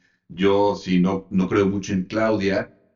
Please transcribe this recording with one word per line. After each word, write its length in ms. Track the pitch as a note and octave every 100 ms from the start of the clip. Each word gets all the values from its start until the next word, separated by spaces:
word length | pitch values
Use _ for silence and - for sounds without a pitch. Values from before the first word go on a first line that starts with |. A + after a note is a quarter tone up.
| _ _ _
Yo 460 | D#2+ G2 G2 G2+
sí 240 | F#2 F#2 F2+
no, 260 | F#2 F#2+ -
no 180 | F#2+ F#2
creo 200 | G#2 F#2+
mucho 240 | G2+ G2
en 100 | G2
Claudia 680 | F2+ G#2+ A2 G#2 G2 G2+ A2+ _ _